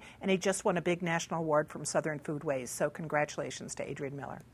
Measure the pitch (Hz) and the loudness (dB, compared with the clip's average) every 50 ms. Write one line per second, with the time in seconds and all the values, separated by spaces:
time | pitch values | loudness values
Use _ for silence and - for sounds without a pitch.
0 | - - - - - 190 190 185 185 196 190 - - 214 175 175 156 180 175 175 | -6 -18 -12 -4 2 2 4 4 4 2 2 2 4 2 2 4 4 2 2 2
1 | 185 170 165 170 - - 170 165 165 156 147 151 156 - - 151 151 - - 156 | 2 2 0 0 0 0 -2 -2 2 4 4 4 4 2 -2 -8 -4 0 2 2
2 | 147 160 151 147 - - 151 143 147 151 139 131 123 117 - - 165 147 - - | 2 2 -2 -4 -4 -4 -4 -2 0 0 0 0 -2 -4 -2 0 0 0 0 -2
3 | 165 143 151 147 151 - - - 139 131 - - 135 135 - - - - 143 - | -4 0 2 2 2 2 0 -4 -6 -6 -6 -8 -10 -10 -8 -6 -6 -6 -6 -6
4 | 143 135 143 139 127 131 - - - - | -6 -6 -6 -8 -8 -8 -10 -12 -14 -18